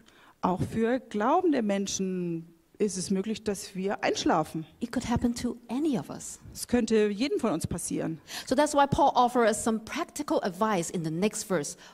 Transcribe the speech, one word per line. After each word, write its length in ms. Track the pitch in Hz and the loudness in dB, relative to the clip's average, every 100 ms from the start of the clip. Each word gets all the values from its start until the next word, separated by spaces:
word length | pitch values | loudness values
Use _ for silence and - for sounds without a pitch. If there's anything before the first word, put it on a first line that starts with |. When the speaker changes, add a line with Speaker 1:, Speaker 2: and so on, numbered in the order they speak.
| - _ - - | -18 _ -20 -4
Speaker 1:
Auch 220 | 180 180 | -2 0
für 380 | - 220 226 254 | -2 0 0 0
glaubende 640 | 262 208 226 349 359 277 | -2 -2 2 4 4 2
Menschen 840 | 208 196 196 - 190 185 175 165 165 _ _ - | 2 0 -2 -2 -4 -2 -4 -4 -8 _ _ -4
ist 180 | 208 185 | -2 -2
es 140 | 170 | -2
möglich, 320 | 190 214 214 | -2 -2 -4
dass 320 | 214 190 - | -4 -6 -8
wir 300 | 185 190 - | -6 -4 -2
einschlafen. 600 | - 427 311 180 156 160 156 - | -2 0 2 2 2 -6 -10 -10
Speaker 2:
It 140 | 233 | -6
could 160 | 254 - | -4 -2
happen 260 | 240 240 | 0 0
to 220 | 240 240 - - | 0 -4 -6 -6
any 300 | 247 311 214 | -2 0 0
of 120 | - | -4
us. 280 | - - - - | -12 -14 -16 -16
Speaker 1:
Es 160 | - - | -14 0
könnte 400 | 247 226 220 214 | 0 4 4 4
jedem 320 | 202 285 403 | 2 0 0
von 100 | 220 | 0
uns 160 | 165 - | 0 -2
passieren. 540 | 180 - 156 160 160 - - - | -6 -4 -4 -4 -6 -10 -12 -2
Speaker 2:
So 80 | |
that's 180 | 262 294 | 2 4
why 140 | 285 277 | 4 4
Paul 220 | - 277 - | 6 4 6
offers 320 | 240 247 220 | 4 6 4
us 160 | 220 | 2
some 160 | 233 220 | 0 -2
practical 600 | 220 277 349 - 294 294 | -4 -6 -6 -6 -2 0
advice 460 | 202 175 220 190 165 | 0 -2 0 0 -2
in 140 | 185 | -4
the 60 | 160 | -4
next 320 | 160 208 - | 0 -2 -2
verse 340 | - 175 143 - - | -2 -2 -2 -10 -18